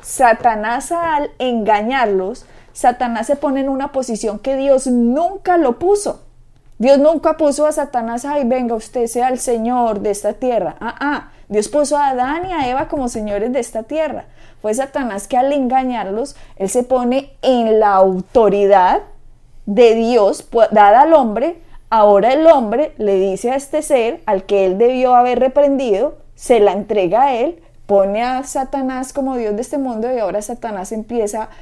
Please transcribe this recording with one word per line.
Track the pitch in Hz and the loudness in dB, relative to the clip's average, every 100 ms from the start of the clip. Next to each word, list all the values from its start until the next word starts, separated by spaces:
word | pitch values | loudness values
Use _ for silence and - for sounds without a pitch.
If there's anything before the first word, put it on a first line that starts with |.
Satanás, | - - 247 226 240 220 214 247 - | -10 0 2 2 0 -2 -4 -6 -4
al | 339 339 294 294 - | -4 -2 -2 -4 -6
engañarlos, | 254 233 214 208 214 269 220 190 185 254 - - - | -4 -2 0 0 0 -2 0 -2 -4 -8 -16 -20 -20
Satanás | - 254 247 247 226 233 | -2 -2 -2 -4 -4 -4
se | 285 | -4
pone | 294 269 | -2 -2
en | 269 | -4
una | 269 277 | -4 -6
posición | 269 240 214 220 208 | -6 -6 -6 -6 -6
que | 269 269 | -6 -2
Dios | 277 262 262 | 2 2 2
nunca | 247 233 269 349 392 370 349 | 0 0 0 -2 -4 0 2
lo | 277 240 | 2 0
puso. | 349 403 302 - - _ - _ - - | 0 0 -2 -10 -14 _ -20 _ -18 -2
Dios | 240 277 | 4 4
nunca | 294 330 320 320 | 4 2 0 0
puso | 302 277 302 | 0 2 -2
a | |
Satanás, | 302 277 254 226 233 285 | -2 -4 -6 -6 -8 -4
"Ay, | 294 | -2
venga, | 240 254 240 226 | -2 -2 -2 -6
usted | - 254 233 | -6 -6 -4
sea | 240 254 | -2 -2
el | 254 | -2
señor | - 233 226 247 233 208 | -4 -4 -2 0 -2 -2
de | 208 | -4
esta | 202 208 | -4 -6
tierra". | 214 254 226 170 - | -4 -2 -2 -4 -8
Ah, | 226 - | -12 -6
ah. | 285 285 - - - | -6 -6 -8 -20 -6
Dios | 208 208 | -4 -2
puso | 294 285 294 | -2 0 0
a | 285 | 0
Adán | 254 254 320 370 | -2 -4 -4 -6
y | |
a | 339 254 | -4 -4
Eva | 262 311 | -4 -4
como | 311 254 | -6 -6
señores | 240 214 202 233 | -6 -6 -4 -4
de | 262 | -4
esta | 233 226 | -6 -8
tierra. | 226 302 311 220 - - - - | -6 -4 -4 -6 -16 -20 -20 -8
Fue | 214 | -4
Satanás | 226 269 294 247 196 - | -4 -4 -6 -6 -8 -2
que | 247 | 0
al | 269 | 0
engañarlos, | 294 254 262 254 240 190 208 277 - - - | 0 0 0 -2 -4 -6 -6 -6 -10 -18 -8
él | 196 | -4
se | 254 | -2
pone | 247 262 240 262 277 - | 0 0 0 -2 -4 -4
en | 247 247 226 214 | 0 2 2 4
la | 214 | 4
autoridad | 190 190 185 - - 214 202 196 196 180 302 - - - - - - - | 4 4 2 0 2 4 4 4 6 4 0 -4 -20 -20 -20 -20 -14 -4
de | 208 233 226 | 4 6 4
Dios, | 226 240 202 294 - | 2 2 2 0 -2
pu-, | 233 214 | 2 4
dada | 220 202 226 | 6 8 8
al | 311 | 6
hombre. | 320 233 208 302 349 - - - | 4 4 -2 -4 -6 -16 -18 -2
Ahora | 220 208 202 220 | 4 6 6 4
el | 277 320 | 4 6
hombre | 294 220 240 302 - | 6 4 -2 -2 -2
le | 208 190 | 0 0
dice | 196 190 240 | 0 -2 -4
a | 269 | -4
este | 277 311 | -4 -6
ser, | 302 269 226 330 - | 0 0 0 -4 -4
al | 190 | -4
que | - 202 190 | 0 0 2
él | 190 | 2
debió | 233 254 254 | 2 2 4
haber | 247 247 247 | 4 4 2
reprendido, | 254 285 285 277 254 196 285 - - - | 0 2 2 0 0 0 -2 -6 -20 -8
se | - 233 | 2 4
la | 202 | 4
entrega | 185 208 220 175 214 | 0 -4 -2 0 2
a | 277 233 | 2 0
él, | 285 339 _ - - | -4 -6 _ -14 0
pone | 202 196 208 | 2 2 -2
a | 240 262 | -4 -6
Satanás | 277 285 262 277 262 262 262 | -6 -6 -6 -4 -6 -6 -8
como | - 269 254 | -6 -6 -4
Dios | 214 208 | -4 -6
de | |
este | 247 294 | -6 -6
mundo | 262 220 233 | -6 -6 -4
y | 254 | -4
ahora | 196 208 | -4 -6
Satanás | 214 240 233 202 185 | -8 -10 -10 -10 -10
empieza | 220 214 233 208 220 220 - | -10 -6 -4 -4 -6 -10 -16